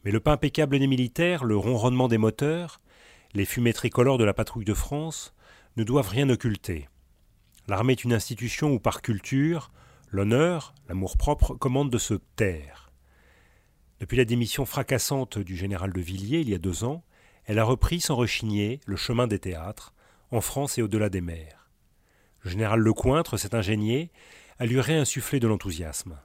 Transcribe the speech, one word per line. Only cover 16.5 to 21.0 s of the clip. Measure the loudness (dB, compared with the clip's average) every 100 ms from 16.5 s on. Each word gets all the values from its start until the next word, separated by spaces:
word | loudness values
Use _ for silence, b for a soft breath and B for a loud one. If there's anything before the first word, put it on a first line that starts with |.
a | 0
deux | -2 -2
ans, | -4 -6 _ b b b -2
elle | 2
a |
repris | 2 2 0 0
sans | 0 0
rechigner | 0 0 -2 0 -2 -4 -6
le | -6
chemin | 0 0 2
des | 0
théâtres, | -4 -8 -10 -12 -18 b b b b
en | -4
France | -2 -4 -2 -2
et |
au-delà | 0 2